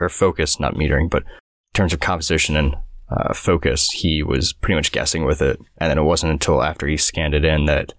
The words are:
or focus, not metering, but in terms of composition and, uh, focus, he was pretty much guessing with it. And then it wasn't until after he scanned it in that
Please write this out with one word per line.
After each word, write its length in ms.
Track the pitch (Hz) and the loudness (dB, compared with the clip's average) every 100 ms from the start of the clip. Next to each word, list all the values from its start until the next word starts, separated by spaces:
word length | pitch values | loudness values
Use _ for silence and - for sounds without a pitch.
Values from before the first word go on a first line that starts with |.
or 80 | 87 | -4
focus, 520 | - 95 82 78 - | 2 0 2 -2 -2
not 140 | 71 | -2
metering, 360 | - 76 71 82 | 0 0 2 2
but 120 | - | 0
in 520 | - - _ _ _ | -4 -10 _ _ _
terms 180 | - 90 | 0 0
of 80 | 82 | 0
composition 560 | - 87 - 80 - 76 | -2 -2 0 0 2 2
and, 180 | 71 69 - - - | 2 0 -6 -14 -6
uh, 220 | - - | -2 -2
focus, 560 | - - 85 - - - | -2 0 2 2 0 -2
he 320 | - 85 78 | 0 0 0
was 300 | 78 67 - | 0 0 -2
pretty 220 | - - | -2 0
much 160 | 85 - | 0 0
guessing 320 | - - 82 | -2 -2 0
with 160 | 73 76 | 0 2
it. 180 | 67 - - - | 0 -2 -8 -4
And 100 | 82 | 0
then 80 | 73 | 2
it 40 | |
wasn't 300 | 78 82 80 | 2 2 0
until 300 | 73 - 71 | 0 2 2
after 240 | 71 76 71 | 0 -2 -2
he 80 | 76 | -2
scanned 380 | - - 78 | -2 -2 0
it 100 | 73 | 2
in 220 | 78 76 73 | 2 2 2
that 260 | 71 - | 0 -2